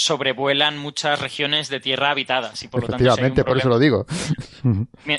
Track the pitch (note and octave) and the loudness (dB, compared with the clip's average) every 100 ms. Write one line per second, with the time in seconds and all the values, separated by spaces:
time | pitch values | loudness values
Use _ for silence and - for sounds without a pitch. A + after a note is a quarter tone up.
0 | - D3 C3+ B2+ C#3 C#3 D3+ D3 D3 - | 0 0 0 0 0 2 0 -2 -8 -4
1 | D#3 D3 C3+ - C#3+ D3+ D3+ C3 C3+ C3 | -2 -2 -2 -4 -2 -2 -2 -6 -2 0
2 | C#3 C#3+ B2+ B2+ A2+ - - - A#2+ B2 | 0 0 0 -2 -2 -10 -8 -6 -4 2
3 | B2+ A2 C3 C3 B2+ B2+ C3 A#2 D3 G#2 | 4 4 2 0 0 2 4 4 4 2
4 | - E3+ - - - - C3 G2 A#2+ _ | -2 -6 -4 -4 -6 -2 0 0 -2 _
5 | D3+ | -4